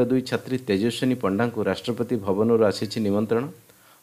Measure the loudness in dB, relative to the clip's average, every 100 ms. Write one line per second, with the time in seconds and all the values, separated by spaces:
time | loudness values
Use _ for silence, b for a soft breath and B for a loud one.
0 | 2 2 0 -6 -4 -6 0 0 0 0
1 | -2 0 0 0 0 0 -2 -2 -4 -4
2 | -2 -2 0 2 4 4 4 2 -4 -2
3 | 0 0 0 0 -2 -10 b b b b